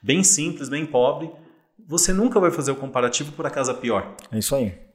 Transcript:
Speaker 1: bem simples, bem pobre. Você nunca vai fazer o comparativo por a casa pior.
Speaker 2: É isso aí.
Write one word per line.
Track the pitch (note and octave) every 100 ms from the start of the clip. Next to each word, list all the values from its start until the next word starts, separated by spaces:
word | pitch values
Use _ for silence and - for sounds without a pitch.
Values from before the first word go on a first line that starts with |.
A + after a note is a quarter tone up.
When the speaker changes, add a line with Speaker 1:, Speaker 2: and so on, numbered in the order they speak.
Speaker 1:
bem | G2+ D#3
simples, | F#3+ - D#3 E3 C3+
bem | C#3+ D#3
pobre. | B2 B2 D3+ D#3+ - - _ _ _ F3
Você | E3 E3+
nunca | F#3+ A#3+ A3+
vai | F3
fazer | D#3 C3+
o | C3+
comparativo | C3+ B2 A#2+ - D3
por | - D3
a |
casa | C#3 B2+
pior. | B2 B2 G#2 F#2+ - -
Speaker 2:
É | A2
isso | G#2 C#3
aí. | A2 F2+ -